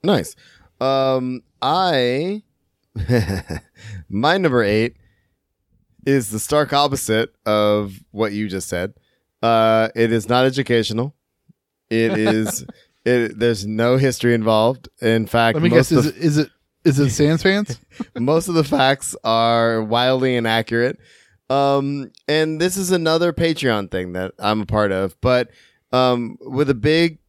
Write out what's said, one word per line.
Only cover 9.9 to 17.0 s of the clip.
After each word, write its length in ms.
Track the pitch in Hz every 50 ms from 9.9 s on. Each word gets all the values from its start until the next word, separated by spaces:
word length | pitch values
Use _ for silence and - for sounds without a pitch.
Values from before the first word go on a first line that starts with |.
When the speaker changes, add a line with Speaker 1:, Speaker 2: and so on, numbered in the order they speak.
| -
Speaker 1:
it 160 | 117 117 113
is 160 | 113 113 104
not 180 | - 120 123 127
educational. 720 | 131 127 135 123 - 120 117 110 - 107 113 123 147 - _ _ _ _ _ _ _ _ _ _ _ _ _ _ _
It 280 | 113 113 113 113 107
Speaker 2:
<laughs> 0 |
Speaker 1:
is, 480 | 110 107 110 110 110 110 104 - - - - - _ _ _ _ _ _
it, 340 | 117 123 123 117 107 - 107
there's 260 | 117 120 117 98 98
no 300 | 107 107 110 117 120 127
history 360 | 131 139 135 123 - - 123 120
involved. 560 | 117 110 113 110 107 110 117 131 123 - - _ _
In 240 | - 110 113 113 110
fact, 280 | - - 117 117 113 113
Speaker 2:
Let 80 | 151 160
me 60 | -
Speaker 1:
most 200 | 117 127 131 -
Speaker 2:
guess, 20 | 165
is 120 | 143 143
Speaker 1:
of 100 | 151 -
Speaker 2:
it, 40 | - 170
is 140 | 160 147
it, 120 | 151 151 - _ _ _ _ _ _ _
is 160 | 170 135
it 100 | 139